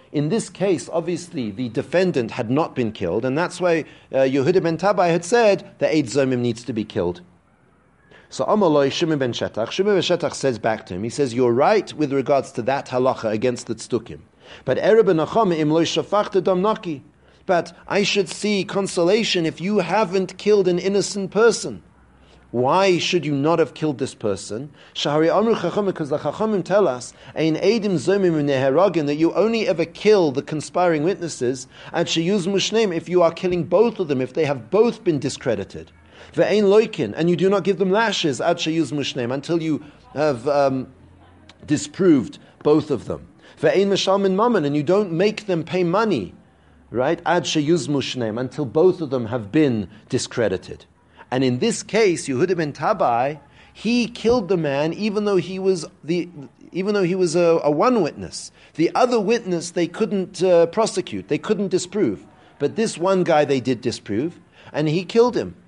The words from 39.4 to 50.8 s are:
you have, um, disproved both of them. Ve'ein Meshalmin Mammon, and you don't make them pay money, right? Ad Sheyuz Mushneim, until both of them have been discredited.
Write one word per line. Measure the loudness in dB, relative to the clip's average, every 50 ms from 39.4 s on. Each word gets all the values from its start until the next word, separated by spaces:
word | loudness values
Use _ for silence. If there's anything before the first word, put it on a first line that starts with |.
| -4 -2 -2 -2
you | -2 -2 -4 -4 -6 -10 -20 -20 -20 -10 -4
have, | -2 0 0 0 -2 -2
um, | 0 2 2 2 2 2 -2 -6 -8 -14 -20 -20 -20 -20 -20 -20 -20 -20 -20 -20 -20 -20 _ -4
disproved | -2 -2 -2 -2 -4 -2 2 4 6 6 4 2 -2 -8 -16 -20 -20 -10 -2
both | 2 2 2 2 2 0
of | -4 -4 -4
them. | -6 -10 -10 -12 -18 -20 _ -20 -20 -6 -2
Ve'ein | 0 2 2 2 2
Meshalmin | 2 2 0 0 2 2 2 2 0 2
Mammon, | 2 2 2 2 2 0
and | 0 0
you | -2 0
don't | 2 2 2 0 0
make | 0 0 0 0 -2 -4 -4
them | -4 -4 -4 -4
pay | -4 -2 -2 0
money, | 0 0 0 0 0 0 -2 -4 -6 -12 -18 _ _ _ _ _ _ _ _ _ -8
right? | -4 -2 0 0 0 -2 0
Ad | 0 0 0 0
Sheyuz | -2 -2 0 2 2 2 0 0
Mushneim, | -2 -2 -2 -2 -4 -6 -6 -4 -4 -4 -4
until | -6 -6 -6 -8 -6
both | -2 2 4 4 4 4 0
of | -4 -4
them | -4 -4 -4
have | -4 -6 -6 -4 -2
been | 2 2 2 2 2 0 -4 -6 -10 -18 -10
discredited. | -4 -4 -4 -4 -4 -2 0 0 0 0 -2 -6 -10 -18 -18